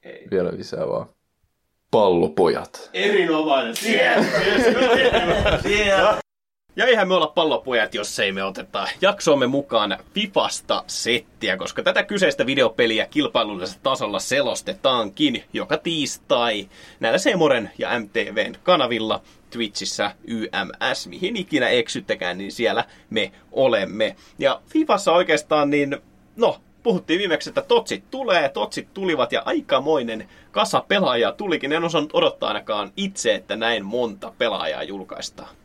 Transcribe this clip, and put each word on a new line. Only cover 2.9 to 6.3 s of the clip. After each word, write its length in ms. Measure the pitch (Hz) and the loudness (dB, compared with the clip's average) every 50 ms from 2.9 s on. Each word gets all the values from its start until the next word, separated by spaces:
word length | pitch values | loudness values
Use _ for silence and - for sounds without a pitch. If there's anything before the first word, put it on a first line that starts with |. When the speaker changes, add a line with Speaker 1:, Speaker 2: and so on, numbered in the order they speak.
Speaker 1:
Erinomainen. 840 | - 185 196 208 202 190 175 165 160 156 156 156 139 135 123 113 117 | -6 -2 0 2 4 2 2 2 2 0 2 2 2 2 2 -2 -6
Siellä, 480 | - 196 226 220 - - - - - - - - 151 - 196 214 - 247 | -4 -2 0 2 2 4 4 4 2 2 2 2 2 2 2 2 4 4
siellä, 960 | 226 220 247 262 247 233 262 - 247 - 226 - 170 - 208 202 202 170 147 | 4 4 4 4 4 4 4 4 2 2 2 0 2 0 2 2 2 0 0
siellä. 540 | 156 190 202 208 214 202 196 190 180 208 208 180 - _ | 0 0 0 2 2 2 4 4 4 4 2 2 -4 _